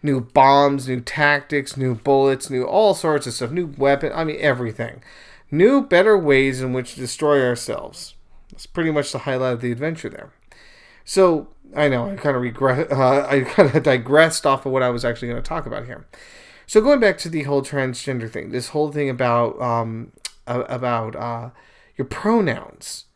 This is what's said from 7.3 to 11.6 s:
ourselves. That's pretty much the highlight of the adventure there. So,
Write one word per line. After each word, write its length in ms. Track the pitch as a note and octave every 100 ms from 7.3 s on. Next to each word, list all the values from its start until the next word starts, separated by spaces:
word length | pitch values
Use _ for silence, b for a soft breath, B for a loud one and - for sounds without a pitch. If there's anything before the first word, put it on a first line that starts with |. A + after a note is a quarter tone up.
| C#3+
ourselves. 720 | B2+ A#2+ - - - - - - _ - -
That's 140 | -
pretty 260 | - - E3
much 200 | D3+ C#3+
the 80 | C3
highlight 340 | C#3+ C3 C3
of 80 | A#2
the 100 | B2
adventure 380 | A#2+ D3+ D#3+ G#2+
there. 220 | - - _ - b b b b b
So, 460 | - F#3+ F#3 D#3 - -